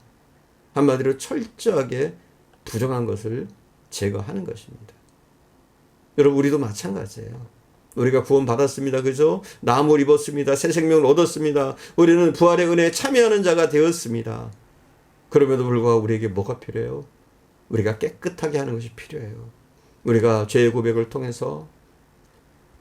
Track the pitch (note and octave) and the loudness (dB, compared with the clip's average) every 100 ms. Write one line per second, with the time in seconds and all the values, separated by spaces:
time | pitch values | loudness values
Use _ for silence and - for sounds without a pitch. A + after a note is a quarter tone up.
0 | _ _ _ _ _ _ _ C#3 C#3+ C3 | _ _ _ _ _ _ _ 0 0 2
1 | C3+ C3+ - - - - A#3 E3 B2 B2 | -2 -4 -8 -8 -10 -6 -2 -2 -4 -6
2 | D#3+ F3 _ _ _ _ - A2 B2+ B2 | -6 -8 _ _ _ _ -12 -6 -4 -2
3 | A2+ G2 A2 B2 G3 - _ _ _ - | -4 -6 -8 -8 -10 -18 _ _ _ -6
4 | G2+ G2+ G2+ F#3+ F3+ - - B2 G#2+ _ | -6 -6 -8 -10 -10 -14 -18 -20 -20 _
5 | _ _ _ _ _ _ _ _ _ _ | _ _ _ _ _ _ _ _ _ _
6 | _ - C#3+ C#3 C#3 D3 A2+ G#2 F3+ G3 | _ 2 4 4 2 0 -4 -8 -8 -10
7 | G#2 A2+ A2 B2 A#2 _ _ _ _ - | -10 -14 -16 -16 -18 _ _ _ _ -2
8 | B2 C3 B2+ C#3 B2+ A#2 C#3 C#3 C3+ C3 | 0 0 2 2 2 0 0 -2 -4 -2
9 | C3 C3 D#3 F#3+ - - B2 B2+ D3+ D3+ | -2 2 0 0 -8 -6 0 2 4 4
10 | C#3 D3 D3 C#3+ C#3 C3+ E3+ E3 D#3+ D#3+ | 6 4 2 -4 -2 0 0 0 2 4
11 | C#3 D#3 E3+ D3+ D3+ C#3+ C3+ C3 - - | 4 4 2 0 -2 0 -2 -6 -6 2
12 | E3+ E3+ E3+ - E3+ E3+ E3+ E3+ E3+ E3 | 4 6 4 4 4 4 2 2 2 0
13 | C4+ B3+ A3+ G#3 F3+ E3 D#3+ D3 E3 E3+ | 0 2 4 2 2 2 2 4 2 0
14 | A#2+ A2+ A2+ A2+ A2+ - _ _ _ _ | -6 -6 -6 -10 -12 -18 _ _ _ _
15 | _ _ _ D3 C3+ C3 B2 A#2+ A#2 A2+ | _ _ _ 2 4 2 0 2 2 2
16 | G#2+ A2 A2 F#2+ G2 - - A2 A#2+ C#3 | 0 -2 -2 -4 -6 -10 -10 -8 -8 -10
17 | C#3+ _ _ _ _ _ _ A2 G#2 A2 | -14 _ _ _ _ _ _ -2 -2 -4
18 | - - F3 F3 D#3 D3 C3+ A#2 A#2 - | -6 -8 -12 -8 -6 -4 -4 -8 -10 -18
19 | - D3+ G#2+ A2+ A#2 _ _ _ _ _ | -16 -14 -14 -16 -20 _ _ _ _ _
20 | A#2+ A2+ A2+ A2 G#2 B2 A#2+ A#2+ A2+ A2+ | 0 2 4 2 0 2 2 2 -2 -2
21 | A2+ C#3 B2+ A#2 C3 D3+ D#3 _ _ _ | -4 -6 -10 -8 -8 -10 -14 _ _ _
22 | _ _ _ _ _ _ _ _ | _ _ _ _ _ _ _ _